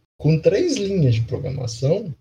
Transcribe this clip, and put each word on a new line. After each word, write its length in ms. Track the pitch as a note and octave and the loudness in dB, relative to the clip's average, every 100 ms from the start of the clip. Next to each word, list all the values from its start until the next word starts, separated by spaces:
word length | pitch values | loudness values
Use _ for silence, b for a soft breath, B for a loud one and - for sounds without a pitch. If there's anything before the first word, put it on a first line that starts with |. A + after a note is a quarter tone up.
| _ - | _ -4
Com 220 | D3 D#3+ | 0 4
três 360 | E3+ G3 F4 B3+ | 4 2 0 0
linhas 400 | G3 G3 C3+ A2+ | -2 2 2 2
de 60 | |
programação 920 | A#2 - - - A2+ - C3 F#3+ G#3 - | -2 -6 -6 -6 -8 -4 0 0 -4 -14